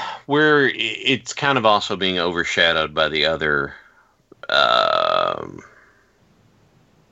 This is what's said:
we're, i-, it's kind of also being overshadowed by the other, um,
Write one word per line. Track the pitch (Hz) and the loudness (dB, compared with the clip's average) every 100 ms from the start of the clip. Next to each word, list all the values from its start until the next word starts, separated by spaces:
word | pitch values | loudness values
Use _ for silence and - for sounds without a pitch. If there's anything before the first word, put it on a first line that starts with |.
| - - - | -10 -12 -2
we're, | 147 151 147 131 | 2 4 4 2
i-, | |
it's | - 113 107 131 131 - | 0 -4 -4 -2 -2 -4
kind | - 143 135 | -4 0 2
of | 110 | 4
also | 104 - 98 | 2 0 -2
being | 95 92 | -2 0
overshadowed | 87 85 82 - 85 80 78 | 0 -2 -2 2 2 2 0
by | 76 78 | 0 0
the | 76 73 | 0 0
other, | 80 78 73 71 - - _ _ _ _ - - | 0 0 -2 -2 -8 -20 _ _ _ _ -16 -2
um, | 69 65 60 50 50 50 50 50 50 50 50 - - _ _ _ _ _ _ _ _ _ _ _ _ _ | 0 2 2 2 0 0 0 -2 -4 -10 -16 -20 -20 _ _ _ _ _ _ _ _ _ _ _ _ _